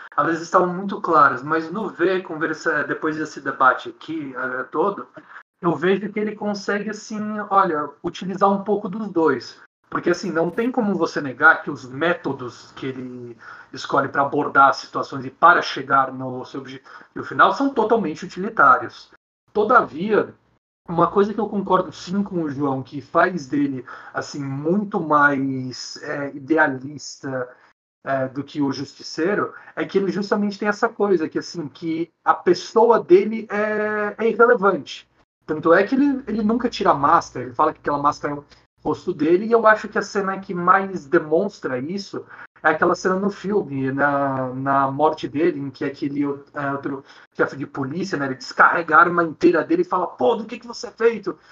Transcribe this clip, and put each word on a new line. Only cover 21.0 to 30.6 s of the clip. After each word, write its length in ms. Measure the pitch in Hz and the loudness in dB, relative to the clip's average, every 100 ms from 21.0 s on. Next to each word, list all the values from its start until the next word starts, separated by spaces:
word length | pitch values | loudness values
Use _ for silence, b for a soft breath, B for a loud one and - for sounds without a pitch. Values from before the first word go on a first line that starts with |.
| 170 | 2
coisa 200 | 202 208 | 2 0
que 80 | 220 | 0
eu 80 | 208 | -4
concordo 440 | 202 - 185 160 | -4 0 0 0
sim 320 | - - 202 | -8 -6 -4
com 180 | 196 175 | -2 -4
o 80 | 156 | -4
João, 320 | 135 143 131 | -2 -2 -2
que 180 | 127 147 | -6 -12
faz 440 | - 170 180 175 131 | -2 2 2 0 -4
dele, 380 | 143 139 131 - B B | -2 0 -2 -10 B B
assim, 300 | 139 135 151 | -10 -8 -8
muito 560 | 139 139 156 202 202 196 | -6 -4 0 0 0 -2
mais, 1040 | 156 147 143 135 135 131 127 117 - - | 2 4 4 2 -2 -4 -6 -10 -14 -12
é, 300 | 147 147 139 | -8 -6 -8
idealista, 1160 | 143 135 156 151 131 135 147 - - 139 131 123 B B B _ _ | -6 0 2 2 0 -8 -12 -16 -12 -8 -6 -8 B B B _ _
é, 240 | - 135 131 | -4 -4 -4
do 140 | 135 | -6
que 180 | 139 151 | -6 -2
o 100 | 139 | -2
Justiceiro, 840 | 135 135 - - - 175 190 127 B B B | -2 -8 -12 -12 -4 0 0 -2 B B B
é 100 | 156 | -2
que 120 | 190 | 0
ele 140 | 190 | 0
justamente 460 | 208 202 208 208 | -2 0 0 0
tem 120 | 196 | -2